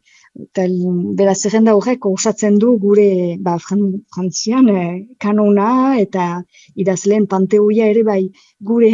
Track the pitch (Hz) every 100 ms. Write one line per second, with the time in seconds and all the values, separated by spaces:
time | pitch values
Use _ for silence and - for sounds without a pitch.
0 | _ _ _ - - - 185 180 180 175
1 | 190 190 196 190 214 220 226 208 214 254
2 | 214 190 220 214 214 208 226 240 202 208
3 | 208 185 175 170 185 170 - 196 202 190
4 | - - 185 - 214 247 254 196 170 180
5 | 220 254 208 214 208 202 208 254 262 269
6 | 196 190 175 175 180 _ _ - 190 180
7 | 202 214 202 190 190 208 208 214 220 208
8 | 220 202 190 - _ - 196 233 226